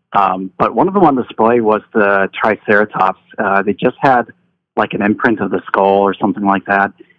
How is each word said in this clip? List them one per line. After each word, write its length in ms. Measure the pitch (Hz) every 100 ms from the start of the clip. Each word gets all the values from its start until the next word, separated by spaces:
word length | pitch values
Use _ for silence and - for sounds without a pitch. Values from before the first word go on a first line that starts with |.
| _
Um, 380 | 104 95 92 95 -
but 160 | 110 113
one 120 | 175
of 60 |
them 100 | 196
on 120 | 160 131
display 440 | - - 110 120
was 220 | 110 107 -
the 360 | 113 101 98 95 -
Triceratops. 840 | 113 101 - 104 107 - 95 - _ -
Uh, 240 | 101 98
they 100 | 101
just 220 | 95 127 -
had, 320 | 143 120 117 _ _ _ _ -
like, 180 | 107
an 80 | -
imprint 380 | 104 104 127 110
of 100 | 95
the 120 | 92 -
skull 360 | - 98 98
or 120 | 98
something 300 | 92 98 92 101
like 200 | 98 98
that. 260 | 98 101 - -